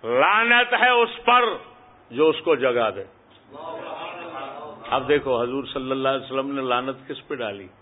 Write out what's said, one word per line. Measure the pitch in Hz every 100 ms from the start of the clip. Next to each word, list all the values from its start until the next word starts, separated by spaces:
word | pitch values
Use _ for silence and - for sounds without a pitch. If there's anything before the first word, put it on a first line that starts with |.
لعنت | 110 123 160 208 233 240 240
ہے | 240 247
اس | 247 233 -
پر | - 247 233 175 - - - - _
جو | 117 156
اس | 156
کو | 175
جگا | 143 131 120 110
دے۔ | 98 95 _ _ - _ - 320 330 - - - 175 170 - - - - - -
اب | 131 131
دیکھو | 147 135 120
حضور | 120 139
صلی | 123 143 131
اللہ | 135 135
علیہ | 135
وسلم | 127 131 135
نے | 139
لعنت | 131 123 131 131 -
کس | 135 -
پہ |
ڈالی؟ | 139 113 101 92 _